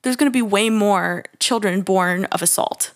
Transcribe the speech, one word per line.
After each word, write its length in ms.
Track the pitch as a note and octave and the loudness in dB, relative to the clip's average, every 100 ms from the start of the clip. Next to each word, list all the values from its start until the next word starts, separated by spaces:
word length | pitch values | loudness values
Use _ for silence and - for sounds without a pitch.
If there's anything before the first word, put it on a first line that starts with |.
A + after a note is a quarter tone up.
there's 140 | C4 B3+ | -4 0
gonna 160 | C#4+ | 2
be 100 | B3 | 2
way 260 | A3+ G3 A3 | 0 2 2
more 560 | A3 G#3 F#3+ F3 F3 - _ | 2 2 2 0 -6 -10 _
children 440 | - A3+ G#3 F#3 | -2 0 0 -2
born 420 | F#3 F#3+ F3+ F3+ F#3 | 0 0 2 -2 -2
of 160 | - | -2
assault 480 | F3 - - - - | -2 0 -2 -4 -8